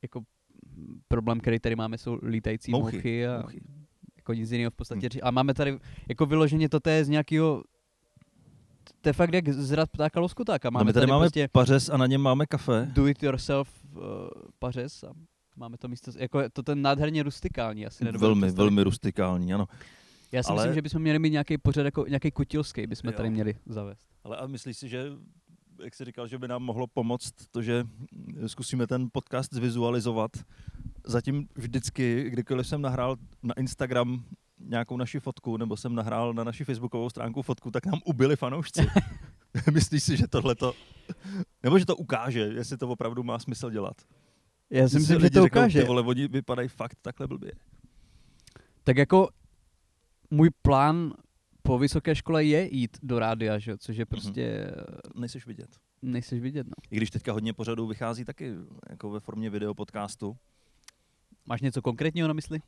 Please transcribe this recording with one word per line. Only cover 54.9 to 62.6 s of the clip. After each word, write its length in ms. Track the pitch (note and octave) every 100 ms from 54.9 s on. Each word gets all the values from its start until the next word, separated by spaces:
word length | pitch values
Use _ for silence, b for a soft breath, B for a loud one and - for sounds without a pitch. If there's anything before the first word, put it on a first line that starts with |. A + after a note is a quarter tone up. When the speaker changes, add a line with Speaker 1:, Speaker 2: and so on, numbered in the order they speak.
| - -
Speaker 2:
Nejseš 320 | - A#2+ B2+ A#2+
vidět. 300 | A2+ A#2+ _ _ _
Speaker 1:
Nejseš 380 | C3 B2 B2 B2
vidět, 260 | B2 D3 A#2+
no. 60 | F2+ -
Speaker 2:
I 60 | G#2
když 140 | A2
teďka 220 | G#2+ -
hodně 200 | A2 A2
pořadů 340 | A2 A2 A2+ A2+
vychází 380 | A2 A#2 A#2
taky 300 | A#2 - C3 F#2+ - - -
jako 200 | - G#2+
ve 100 | G#2
formě 300 | - G#2 A2
videopodcastu. 840 | G#2 G#2 G#2 G#2 G#2+ G2+ - G2+ A#2+ _ b b b b b b b _ _ -
Speaker 1:
Máš 140 | A#2
něco 220 | C3+ C3
konkrétního 460 | B2 A#2 D3+ E3 D#3+
na 60 |
mysli? 260 | D#3 - D#3